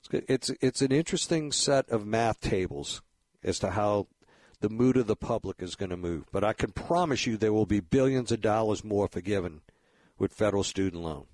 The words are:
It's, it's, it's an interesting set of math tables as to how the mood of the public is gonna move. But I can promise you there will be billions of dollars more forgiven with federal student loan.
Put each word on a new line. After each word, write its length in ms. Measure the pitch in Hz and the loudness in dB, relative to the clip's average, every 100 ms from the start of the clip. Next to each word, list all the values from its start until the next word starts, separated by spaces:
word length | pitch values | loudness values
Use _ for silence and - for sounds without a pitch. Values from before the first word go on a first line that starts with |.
| - | -2
It's, 380 | 143 - 135 - | -4 0 -2 -2
it's, 20 | 131 | -2
it's 200 | 131 - | -2 0
an 100 | 135 | 2
interesting 600 | 139 165 180 - 165 151 | 2 2 -4 0 -2 0
set 380 | - - 135 - | -2 2 2 2
of 160 | 117 104 | -2 0
math 340 | 113 117 104 | 2 2 0
tables 640 | - 98 90 71 71 - _ _ _ _ | -2 0 -2 -4 -8 -10 _ _ _ _
as 140 | - 92 | -4 -2
to 120 | 98 | -2
how 360 | 95 104 104 95 _ _ _ _ _ | 0 2 0 -2 _ _ _ _ _
the 100 | 107 | -4
mood 280 | 110 127 127 | 2 4 4
of 100 | 107 | 2
the 80 | 107 | -2
public 460 | - 113 95 - | -2 -4 -4 -8
is 140 | 90 - | -10 -8
gonna 220 | 95 90 | -6 -4
move. 280 | 87 82 - | -4 -6 -4
But 120 | 101 | -2
I 80 | 104 | 0
can 180 | 107 113 | 0 -4
promise 540 | - - 170 170 127 - | -4 0 0 2 0 -2
you 120 | 110 | 0
there 160 | 107 | 2
will 120 | 107 98 | 2 2
be 140 | 104 | 0
billions 520 | 90 135 135 131 120 | 2 2 4 2 0
of 100 | 117 | 0
dollars 420 | 107 107 110 101 | 2 2 2 -2
more 240 | 107 101 95 | 0 0 0
forgiven 540 | 98 90 98 87 78 _ _ _ _ _ _ | -2 -2 -2 -2 -10 _ _ _ _ _ _
with 160 | 98 | -4
federal 300 | - 104 101 | 0 0 2
student 400 | 95 - 95 85 | -2 0 -2 -2
loan. 240 | 82 73 - | -8 -8 -14